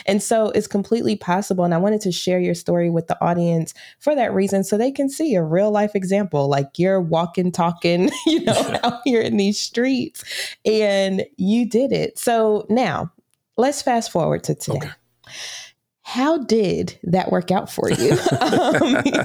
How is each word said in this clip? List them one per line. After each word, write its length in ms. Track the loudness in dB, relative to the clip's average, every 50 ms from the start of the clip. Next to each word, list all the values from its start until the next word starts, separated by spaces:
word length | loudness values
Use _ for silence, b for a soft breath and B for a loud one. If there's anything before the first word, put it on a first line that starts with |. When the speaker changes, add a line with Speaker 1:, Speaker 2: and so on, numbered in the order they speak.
| B
Speaker 1:
And 160 | 0 0 0
so 280 | 0 0 0 2 2 2
it's 160 | 0 -2 -2
completely 480 | 0 -2 -4 -2 0 -2 0 0 0 -2
possible. 480 | -2 -2 -2 -2 0 0 0 0 0 2
And 80 | 2
I 60 | 2 2
wanted 220 | 2 2 0 0
to 100 | -2 -2
share 280 | -4 -2 -2 0 0 2
your 140 | 0 0 -2
story 340 | -2 -2 0 0 2 2 2
with 160 | 0 0 -2
the 100 | -2 -2 -2 0
audience 480 | 0 2 2 2 2 2 0 -2 -4 B B B B B B
for 140 | -2 0 2
that 180 | 2 0 0 2
reason, 300 | 0 0 2 0 0 0
so 120 | 0 0
they 140 | 0 0 0
can 180 | 0 -2 -2 -2
see 260 | -2 -2 -2 0 2
a 60 | 0
real 280 | 2 2 2 2 2 2
life 220 | 2 2 0 0 0
example. 540 | -2 -2 0 0 0 0 0 0 0 2 2
Like, 300 | 2 0 -2 -2 -2 0
you're 220 | 2 2 2 2
walking, 520 | 2 0 0 0 0 0 -2 -2 -2 0
talking, 580 | 0 0 0 0 0 0 0 0 2 2 2 0 0 -2
<laughs> 80 | 0
you 160 | 0 0 2 2
know, 80 | 0 0 0 0 -2
Speaker 2:
Yeah. 120 | -2 -2
Speaker 1:
out 180 | -2 -4 -4 -4 -2
here 160 | 0 0 2
in 140 | 0 0 0 2
these 200 | 2 0 0 -2
streets, 640 | -6 -6 -2 -2 0 0 0 -2 -4 -6 -10 -14 B B B B B B B B -2
and 580 | 0 2 2 2 2 2 2 0 0 0 -2 -4 -6 _
you 280 | -4 0 0 2 2 2 2
did 220 | 2 0 2 2
it. 260 | 0 0 -2 -2 -6 -4
So 480 | -2 0 0 2 2 2 0 0 -2 0
now 420 | 0 0 0 0 -2 -4 -6 -8 -10 _ _ _ _ _ _ _ _
let's 240 | 0 0 0 0 -2
fast 300 | -2 0 0 0 0 -2
forward 320 | -2 0 0 0 -2 -2 -2
to 100 | -4 -6
today. 220 | -4 -4 -4 -4 -4
Speaker 2:
Okay. 120 | -6 -8 -12 -16 _ _ _ _ B B B B B B B B B B B _ _ _ _ _ -16 -8 -4 0
Speaker 1:
How 200 | 0 2 0 0
did 600 | 0 2 2 2 2 2 0 -2 -4 -6 -8 -8 -4
that 260 | -2 0 0 0 0
work 180 | 0 -2 0 0
out 200 | -2 -2 -2 -4
for 200 | -4 -2 0 0
you? 260 | 0 2 2 2 2 2
<laughs> 40 | 2 0 0 0
Um, 640 | 0 2 2 2 2 2 2 2 2 2 2 2 2 2 0 0